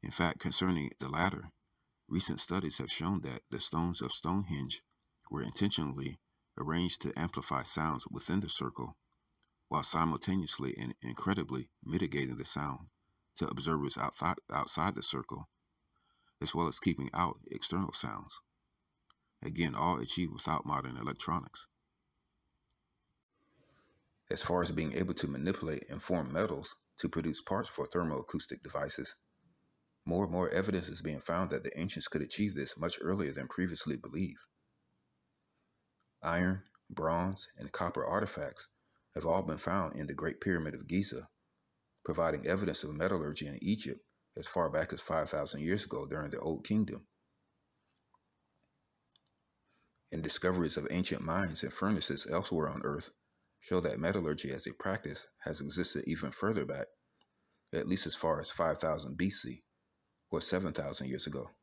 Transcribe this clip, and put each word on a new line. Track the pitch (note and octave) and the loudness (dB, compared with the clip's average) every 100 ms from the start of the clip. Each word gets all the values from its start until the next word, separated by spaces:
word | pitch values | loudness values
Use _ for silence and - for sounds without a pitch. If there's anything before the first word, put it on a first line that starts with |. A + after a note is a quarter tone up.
In | - | -6
fact, | - E2+ - | 2 2 2
concerning | - - F#2+ E2+ C#2 - | 0 2 4 4 0 -4
the | C2+ | -4
latter, | - F2+ - - _ _ _ _ _ - | 2 2 0 -10 _ _ _ _ _ -2
recent | E2+ - - | 0 2 0
studies | - F2+ E2+ - | 0 0 0 -4
have | - | -2
shown | - E2 G2 | 0 2 0
that | C#2 B1 _ | -2 -6 _
the | A#1+ | -4
stones | - D#2+ F2 E2+ | 0 2 0 0
of | - | -4
Stonehenge | - - F#2+ G2 D2 B1+ - _ _ _ _ - | -2 0 0 0 -2 -2 -6 _ _ _ _ -8
were | - | -4
intentionally | A#1 - G2+ - D2+ C2+ C2+ D2 _ _ _ - | -4 2 2 2 0 -2 -6 -6 _ _ _ -6
arranged | C#2+ E2 F2+ - | 0 2 2 0
to | C#2 - | -2 -2
amplify | E2+ - - C#2 | -4 -4 -2 -2
sounds | - - D#2 C#2 - | 0 0 2 0 -4
within | - - F#2+ | -6 0 0
the | F2 | 2
circle, | - B1+ C#2 B1+ - _ _ _ _ _ _ _ | -2 -2 -4 -8 -8 _ _ _ _ _ _ _
while | D#2 | -2
simultaneously | - E2 E2 D2+ - F#2+ D#2+ - C2+ A1 | 2 6 6 6 2 2 2 -2 -2 -2
and | B1 - | -6 -6
incredibly | A#1+ A#1 F2 G2 D#2 C2 B1 _ - | -6 -2 2 2 0 -4 -6 _ -2
mitigating | D#2 B2 C#2+ C2 A#1+ | 0 0 0 -2 -2
the | |
sound | - - D2 C#2 F2 _ _ _ _ - | -2 -2 -2 -6 -12 _ _ _ _ -4
to | - | -4
observers | - C#2+ D#2 C#2+ - | -2 0 2 2 0
outside, | - - E2 F2+ - | -2 0 -2 -2 -2
outside | - - - E2+ | -2 0 0 0
the | - | 0
circle, | - C2+ B1+ - - _ _ _ _ _ _ _ _ _ | -2 -2 -4 -8 -10 _ _ _ _ _ _ _ _ _
as | D#2+ | -2
well | D#2+ E2+ | 2 2
as | - | 4
keeping | - D#2+ C2+ | 2 2 -2
out | - F2 - - | 2 0 0 -8
external | - - F2 F#2+ | -4 0 0 0
sounds. | - B1 G1+ - - _ _ _ _ _ _ _ _ _ _ | -2 -2 -4 -8 -14 _ _ _ _ _ _ _ _ _ _
Again, | - C2 E2 | -6 2 2
all | A1+ E2 D#2 | 4 2 2
achieved | - - E2+ | 0 0 -2
without | - - D#2 - | -2 0 0 2
modern | C#2+ C2 B1 | -2 -2 -4
electronics. | A#1 - - E2+ - - - _ _ _ _ _ _ _ _ _ _ _ _ _ _ _ _ _ _ _ _ _ _ _ _ _ _ | -4 -4 0 0 -2 -14 -18 _ _ _ _ _ _ _ _ _ _ _ _ _ _ _ _ _ _ _ _ _ _ _ _ _ _
As | F2 | -2
far | - F2 | 4 4
as | E2+ | 4
being | D2+ D#2 | 2 0
able | B1+ F#2 | 2 0
to | - D2 | 0 0
manipulate | C2+ D#2 G2 D#3 - - | 0 0 0 -2 -2 -4
and | D#2+ | -10
form | - F2+ C2+ | 0 0 2
metals | D2 G#2+ C#2+ C#2+ - _ - | 0 0 0 -6 -14 _ -4
to | G#2 | -2
produce | E2 D#2+ D2+ | 0 0 -2
parts | - G2 A2+ | 0 -2 0
for | - - | -4 -2
thermoacoustic | F2+ E2+ C#2 - D#2+ - - | 2 2 0 -2 -4 -4 -8
devices, | - - D2 - C2 - _ _ _ _ _ _ _ _ - | -6 -2 -2 -4 -8 -10 _ _ _ _ _ _ _ _ 0
more | F2 F#2+ | 2 2
and | |
more | F2 F2+ | 2 2
evidence | - G2 G2 E2+ | 2 2 0 0
is | D#2 | -4
being | D#2 D2+ | -4 -4
found | - E2+ F#2 | 0 0 2
that | C#2 | 0
the | B1 D2 | -2 -4
ancients | F2+ - - | -4 -2 -2
could | D#2 | -2
achieve | C#2+ - G#2 C#2+ | -2 0 0 0
this | C2+ - | -4 -2
much | E2 - | -4 -2
earlier | D#2+ G2 D#2 | 0 0 0
than | C#2 C2+ | -2 -6
previously | - F2+ D#2+ - C#2 | 0 0 0 -4 -4
believed. | - D2 F#2+ - - _ _ _ _ _ _ _ _ _ _ _ _ _ _ _ _ _ | -4 -2 -2 -4 -20 _ _ _ _ _ _ _ _ _ _ _ _ _ _ _ _ _
Iron, | E2 E2+ F2+ F#2+ - _ _ | 0 4 4 2 -4 _ _
bronze, | E2 D#2+ E2+ F#2 G2 - - | 0 2 4 2 -2 -8 -12
and | - | -8
copper | - F2 - - | -2 0 2 2
artifacts | F#2 - - C#2+ - - _ _ _ _ - | 2 0 -2 -6 -6 -16 _ _ _ _ -2
have | D#2+ | 2
all | E2+ | 4
been | F2 D#2 | 2 0
found | - F#2+ E2 D2 | 2 2 0 -2
in | D2 | -6
the | |
Great | C#2+ D#2+ - | -2 -2 0
Pyramid | - F2 D#2 | 2 2 0
of | C#2+ C2+ | -6 0
Giza, | F2 G2 - - _ _ _ _ _ _ _ | 0 0 -4 -10 _ _ _ _ _ _ _
providing | - D#3 E2 D2+ - | -2 2 4 2 2
evidence | F#2+ G2 C#2+ | 2 2 0
of | D2+ | -4
metallurgy | D2+ F2+ F#2+ D2+ D2+ D2 | 0 2 2 0 -2 -4
in | C#2 | -4
Egypt | F2+ G#2+ - - _ _ _ - | 0 0 0 -8 _ _ _ -10
as | D#2+ | -4
far | - D#2+ | 0 2
back | D2+ D#2+ | 2 0
as | D#2+ | -4
five | - D#2+ C#2+ | -2 0 0
thousand | D2+ D2 C#2+ | 0 -2 -2
years | D#2 G#2 - | 2 2 0
ago | - D2 | -4 -4
during | - - | -4 -4
the | - | -2
Old | - D#2+ - | -2 -2 0
Kingdom. | G#2+ G#2+ - - _ _ _ _ _ _ _ _ _ _ _ _ _ _ _ _ _ _ _ _ _ _ _ _ _ _ _ _ _ _ | 2 2 -2 -12 _ _ _ _ _ _ _ _ _ _ _ _ _ _ _ _ _ _ _ _ _ _ _ _ _ _ _ _ _ _
And | E2 | -4
discoveries | D#2 - F2+ F2+ E2 D2 | 0 4 4 6 4 2
of | C#2 | 2
ancient | E2+ F#2 - | 2 2 0
mines | - F#2 F#2 D2+ | 2 2 2 0
and | - | -4
furnaces | - G2 G2+ - D2 - | 0 2 4 2 0 2
elsewhere | E2 - E2+ D2+ | 0 2 2 2
on | - | 0
Earth | - D2 - _ _ _ _ _ | -2 -2 -6 _ _ _ _ _
show | - F#2 | 0 2
that | E2 C2 | 2 2
metallurgy | E2 G2+ E2 D2+ C#2 | 2 2 2 0 -2
as | C2 - | -4 -6
a | |
practice | - F#2+ F#2+ - - - _ - | -4 -2 -2 -2 -6 -10 _ -6
has | D#2+ | -4
existed | C#2+ D#2 F2 - - | -2 0 0 -2 -2
even | D#2+ - | -2 -2
further | - G2+ G#2+ C#2 | 0 0 2 0
back, | C#2 - _ _ _ _ _ _ _ _ | -4 -6 _ _ _ _ _ _ _ _
at | - D2+ | -2 2
least | F#2+ D#2+ | 2 0
as | - | 0
far | E2 D#2 | 2 2
as | - | 0
five | - E2 D2 | 0 2 4
thousand | D#2+ D2 C#2 D2+ | 2 0 -2 0
B | F#2 | 0
C, | - - B1 _ _ _ _ _ _ _ | 0 -6 -8 _ _ _ _ _ _ _
or | D#2+ | -2
seven | - F#2 F#2 | 2 2 2
thousand | D2+ C#2+ C#2 C2 | -2 -2 -4 -4
years | C2 D#2 | -4 -4
ago. | C#2+ B1 - | -6 -8 -14